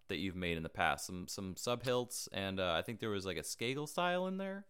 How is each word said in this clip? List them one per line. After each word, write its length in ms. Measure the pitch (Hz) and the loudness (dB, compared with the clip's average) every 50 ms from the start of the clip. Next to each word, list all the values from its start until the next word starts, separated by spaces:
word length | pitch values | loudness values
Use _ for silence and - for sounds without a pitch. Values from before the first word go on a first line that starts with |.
| - - | -6 -2
that 100 | 98 76 | -2 0
you've 180 | 95 95 85 | 0 0 0
made 200 | 90 90 85 85 | 0 0 2 2
in 60 | 82 | 0
the 60 | 80 78 | 0 -2
past, 380 | - 95 85 78 73 73 - | 0 4 4 4 4 2 0
some, 220 | - 92 90 85 - | -6 -6 -6 -6 -6
some 260 | - 101 98 92 87 | -6 -6 -6 -6 -6
sub 280 | - - 123 120 120 123 | -4 0 0 0 0 2
hilts, 440 | 131 123 123 123 - - - - - | 2 2 2 2 0 -4 -6 -6 -4
and, 280 | - 95 98 98 95 95 | -2 -2 0 0 2 2
uh, 140 | 92 90 82 | 2 4 4
I 80 | 85 | 2
think 160 | 92 - 117 101 | 2 0 -2 -2
there 100 | 113 110 | -2 0
was, 140 | 101 98 92 | 0 0 0
like, 140 | 92 87 78 | 0 -2 -2
a 40 | |
Skagel 460 | 76 - - - 113 120 135 147 151 151 | -2 -4 -4 -2 -2 -2 0 -2 -4 -2
style 380 | - 180 175 180 180 180 185 | 0 2 2 4 4 2 2
in 100 | 185 185 | 0 -2
there. 300 | 190 196 190 196 196 208 | -4 -4 -4 -6 -8 -10